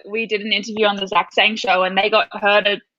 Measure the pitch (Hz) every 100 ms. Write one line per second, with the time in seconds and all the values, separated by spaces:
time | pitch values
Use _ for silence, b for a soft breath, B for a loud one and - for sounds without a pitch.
0 | - 214 226 214 214 202 202 214 214 202
1 | 190 185 190 - 202 220 196 185 185 190
2 | 208 214 - 202 208 208 208 202 -